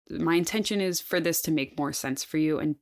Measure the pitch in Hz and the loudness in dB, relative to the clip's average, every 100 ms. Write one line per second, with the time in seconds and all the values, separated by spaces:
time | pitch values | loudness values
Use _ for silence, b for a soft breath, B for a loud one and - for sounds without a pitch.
0 | - - 165 170 170 220 208 208 190 175 | -12 -2 2 2 2 0 0 0 0 -2
1 | - 180 170 165 - 151 135 - 143 - | -2 0 2 0 0 0 0 -2 -4 -2
2 | 135 135 - 156 156 156 151 147 | -4 -4 -2 0 2 2 0 -2